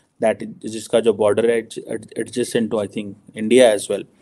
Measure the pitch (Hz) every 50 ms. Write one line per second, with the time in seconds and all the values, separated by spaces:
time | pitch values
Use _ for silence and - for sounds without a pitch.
0 | _ _ _ - - 110 - - - - - - - 110 110 113 110 - - 117
1 | 110 113 104 98 110 104 104 110 113 117 117 113 113 113 - - - - 117 110
2 | 107 - - - 113 - - 123 120 - - 123 113 107 120 110 104 101 - 113
3 | 104 101 98 - _ - - 110 110 110 117 127 127 117 107 98 - - 101 95
4 | - - _ _